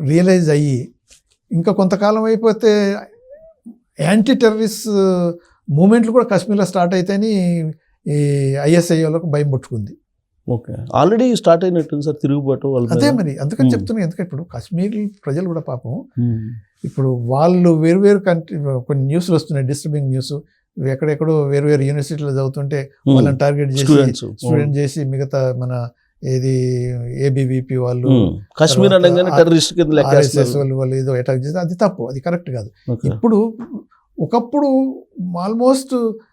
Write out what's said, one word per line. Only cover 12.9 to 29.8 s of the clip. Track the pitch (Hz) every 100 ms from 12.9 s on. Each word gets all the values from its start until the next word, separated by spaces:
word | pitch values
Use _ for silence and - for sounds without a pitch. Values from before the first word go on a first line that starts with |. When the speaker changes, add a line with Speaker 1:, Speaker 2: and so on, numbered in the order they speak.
Speaker 1:
అదే | - 285
Speaker 2:
మీద. | 262
Speaker 1:
మరి, | 160 135
అందుకని | 139 220 -
Speaker 2:
మ్మ్. | 226
Speaker 1:
చెప్తున్నా. | 95 226
ఎందుకంటే | 170 180
ఇప్పుడు | 180 139
కశ్మీర్ | 175 120 - 170 196 214 208 202 -
ప్రజలు | 143 185
కూడా | 165
పాపం | 156 127 117
Speaker 2:
మ్మ్. | 160 - - 120 113 110 117 - _
Speaker 1:
ఇప్పుడు | - - 135
వాళ్ళు | 123 117 131 165 180 175
వేరు | 160 160 180
వేరు | 202 202
కంట్రీ, | 196 165 160 165
కొన్ని | 143 131 123 139 135
న్యూస్‌లు | 165 175 170
వస్తున్నాయి, | - 143 131
డిస్టర్బింగ్ | 143 160 147 135
న్యూస్. | 131 123 147 - _ _ - 135
ఎక్కడెక్కడో | 135 151 147 160 156
వేరు | 143 143 147
వేరు | 147
యూనివర్సిటీలో | 135 147 143 151 147
చదువుతుంటే | 135 135 139 139 147 135 _ -
Speaker 2:
మ్మ్. | 135
Speaker 1:
వాళ్ళని | 139 131
టార్గెట్ | 143 143 143
చేసి, | 135
Speaker 2:
స్టూడెంట్స్. | 139 143 131 113
Speaker 1:
స్టూడెంట్ | 110 107 - 151 147
Speaker 2:
మ్మ్. | 139
Speaker 1:
చేసి | 143 156
మిగతా | 135 135 135 135 131 123
మన | 127 123 120 - _ _
ఏది | 131 131 131 131 127 123 123 123 120 131 139
ఏబీవీపీ | 135 127 131 127 127
వాళ్ళు, | 123 123 123
Speaker 2:
మ్మ్. | 131 92 - - -
కశ్మీర్ | 156 190 196
Speaker 1:
తర్వాత | 190 175
Speaker 2:
అనగానే | 175 180
Speaker 1:
ఆ-, | 170
Speaker 2:
టెర్రరిస్ట్ | 165 165 151
కింద | 170